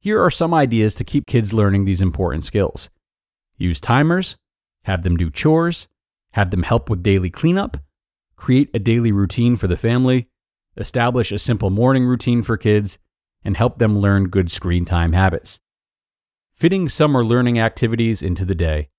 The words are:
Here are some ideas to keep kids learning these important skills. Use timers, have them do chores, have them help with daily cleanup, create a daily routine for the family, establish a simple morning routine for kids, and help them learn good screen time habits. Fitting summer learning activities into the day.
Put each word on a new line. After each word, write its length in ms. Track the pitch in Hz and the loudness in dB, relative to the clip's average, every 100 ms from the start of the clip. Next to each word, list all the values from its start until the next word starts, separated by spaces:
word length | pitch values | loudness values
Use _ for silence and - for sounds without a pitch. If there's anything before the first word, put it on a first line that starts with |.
Here 220 | 196 214 | 0 2
are 80 | 180 | 2
some 240 | - - | 0 0
ideas 400 | 165 135 113 107 | 2 2 2 0
to 100 | - | -2
keep 220 | - 143 - | -4 -4 0
kids 260 | 120 107 | -2 0
learning 320 | 110 104 98 | 2 2 2
these 160 | 98 92 | 0 0
important 440 | 92 78 90 76 | 0 0 -4 -4
skills. 440 | - 104 95 - - _ _ _ _ _ _ _ | -4 -2 -2 -4 -14 _ _ _ _ _ _ _
Use 240 | 90 82 | -4 -4
timers, 560 | - 120 156 175 190 - _ _ _ _ | 0 2 2 0 -4 -10 _ _ _ _
have 180 | - 92 | -6 -4
them 140 | 90 85 | 0 0
do 120 | 85 | -2
chores, 600 | - 156 160 170 170 - _ _ _ _ | -2 2 2 0 -4 -12 _ _ _ _
have 180 | - 98 | -2 -2
them 120 | 92 | 0
help 260 | 87 113 - | 0 -2 -2
with 140 | 101 | -4
daily 280 | 90 98 90 | 0 0 0
cleanup, 480 | - - 185 202 - - _ _ _ _ _ | -2 0 0 -2 -8 -14 _ _ _ _ _
create 340 | - 127 143 | 0 2 2
a 60 | 117 | -2
daily 320 | 101 117 117 | 0 2 2
routine 460 | 101 98 - 120 123 | 2 0 2 0 2
for 100 | 95 | 0
the 100 | 87 | -2
family, 520 | 113 123 127 127 120 _ _ _ _ - | 0 0 2 0 -2 _ _ _ _ -12
establish 560 | - - 120 123 117 | -8 -2 -2 0 -2
a 60 | 104 | -4
simple 300 | - 113 101 | -2 -2 0
morning 380 | 98 123 135 123 | 0 2 2 2
routine 360 | 123 - 120 | 0 0 -2
for 140 | 107 110 | 0 -2
kids, 400 | 113 107 104 - _ _ _ _ | 2 2 0 -10 _ _ _ _
and 120 | - 98 | -6 -2
help 220 | 117 - | -2 0
them 200 | 113 104 | 0 2
learn 300 | 101 98 95 | 2 2 2
good 220 | 95 90 | 0 -2
screen 320 | - 92 87 | -4 -2 -2
time 280 | 87 87 85 | 0 0 0
habits. 440 | 82 92 85 - - _ _ _ _ _ _ _ _ _ | 2 2 0 -8 -16 _ _ _ _ _ _ _ _ _
Fitting 360 | _ 165 190 170 | _ 0 0 -2
summer 360 | - 151 139 | 0 2 2
learning 340 | 113 120 123 120 | 2 2 2 2
activities 640 | 113 - 117 113 117 107 | 0 0 -2 0 0 0
into 220 | - 85 | -2 -4
the 100 | 92 | -2
day. 340 | 87 85 78 73 | -2 0 -2 -6